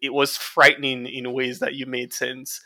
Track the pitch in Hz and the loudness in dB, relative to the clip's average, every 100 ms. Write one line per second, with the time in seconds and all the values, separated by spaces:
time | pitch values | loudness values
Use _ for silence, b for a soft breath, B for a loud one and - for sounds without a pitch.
0 | 139 139 135 - - - 143 143 139 127 | -4 0 0 0 -2 6 6 6 0 -4
1 | 123 131 123 127 127 123 - 139 131 123 | -6 -8 -6 -2 -2 -2 -4 -4 -6 -6
2 | 123 - 127 131 131 - | -6 -4 -6 -6 -10 -14